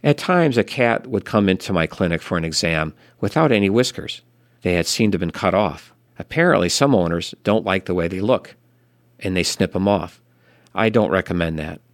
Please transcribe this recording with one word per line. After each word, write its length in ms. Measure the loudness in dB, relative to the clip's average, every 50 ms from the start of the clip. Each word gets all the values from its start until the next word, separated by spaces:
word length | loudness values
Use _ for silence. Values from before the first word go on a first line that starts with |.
| 2
At 160 | 2 0 0
times, 400 | 2 0 2 4 4 4 2 2
a 40 | 0
cat 440 | 0 0 0 2 2 2 0 -4 -4
would 180 | -6 -4 -4
come 240 | 0 0 2 4 4
into 240 | 2 0 0 -2 0
my 140 | 0 0 -2
clinic 340 | -2 -2 -2 0 0 -2
for 160 | -4 -4 -4 -4
an 80 | -2
exam 480 | -4 -4 -2 -2 0 0 0 -2 -4 -6 _ _ _ _ _
without 320 | -6 -4 0 2 2 2
any 180 | 4 4 2 2
whiskers. 520 | 2 2 0 0 -4 -10 -12 -12 -14 -16 _ _ _ _ _ _ _ _
They 140 | _ 0 0
had 100 | 0 0
seemed 280 | -2 0 0 0 0 2
to 20 |
have 60 | 0
been 100 | -4 -4
cut 240 | -6 -2 -2 0 2
off. 360 | 2 0 0 -2 -8 -16 -20 _ _ _ _ _ _
Apparently, 500 | -16 _ -2 0 2 2 2 2 2 0
some 240 | 0 2 2 4 4
owners 400 | 4 2 2 -2 -4 -4 -8 -14 _ _
don't 220 | 0 0 0 0
like 200 | 0 -2 -2 -2
the 100 | -2 -2
way 120 | -2 -2 -2
they 140 | -4 -4
look, 340 | 0 0 0 0 -2 -8 -20 _ _ _ _ _ _ _ _ _ _ _ _ _
and 160 | -6 -4 -2
they 80 | 0 0
snip 320 | -2 0 -2 -2 -2 0
'em 120 | 0 2 2
off. 340 | 2 2 0 -6 -12 _ _ _ _ _ _ _ _ _ _ _ _
I 140 | 0 0 2
don't 200 | 4 2 2 2
recommend 480 | 0 0 0 -2 -2 -2 -2 -2 -2 -6
that. 240 | -8 -8 -10 -14 _ _